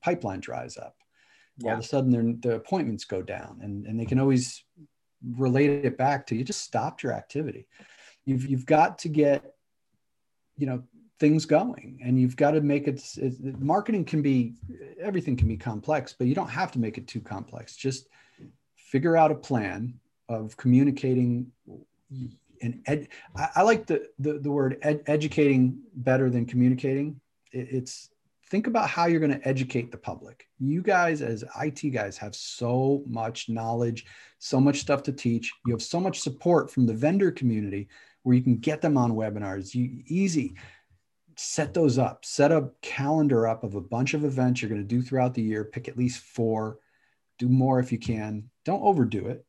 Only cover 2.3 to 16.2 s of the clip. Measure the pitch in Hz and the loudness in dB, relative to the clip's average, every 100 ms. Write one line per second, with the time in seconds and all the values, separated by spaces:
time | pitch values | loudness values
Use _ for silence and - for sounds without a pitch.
2.3 | 117 123 113 - 190 127 104 - 95 92 | 0 -2 -2 -2 -2 -2 -6 -6 -8 -6
3.3 | 95 - - 104 101 104 113 113 131 139 | -10 -12 -14 -10 -10 -6 -6 0 2 4
4.3 | 127 123 - _ _ 156 _ _ _ 123 | 4 0 -10 _ _ -20 _ _ _ -12
5.3 | 120 127 131 143 143 131 - 131 139 - | -2 2 4 4 2 0 0 0 0 -2
6.3 | 117 131 214 - 113 139 - 131 107 - | -4 -4 -6 -4 -4 -4 -6 -6 -6 -6
7.3 | 143 151 110 - _ - - - _ 135 | -6 -6 -8 -16 _ -20 -20 -20 _ -2
8.3 | 131 139 127 127 156 185 - 170 151 147 | -2 0 -4 4 4 4 2 -2 2 4
9.3 | 143 - _ _ _ _ _ _ _ _ | 4 -2 _ _ _ _ _ _ _ _
10.3 | _ _ - 139 123 - _ _ _ 151 | _ _ -6 -4 -4 -8 _ _ _ 4
11.3 | 156 - 151 240 - - - 123 127 123 | 4 4 2 2 -6 -14 -10 0 4 4
12.3 | 127 147 156 143 143 147 127 - - 131 | 4 4 4 2 2 0 -4 -10 -6 -4
13.3 | 127 135 120 139 190 208 208 151 156 143 | -4 -8 -4 0 0 0 -2 -2 -2 2
14.3 | 131 117 - - - - - 190 185 160 | 2 0 -6 -16 -16 -18 -8 -4 -4 -2
15.3 | 123 117 101 123 107 - 151 127 - | 2 2 0 -6 -6 -2 -2 -2 -2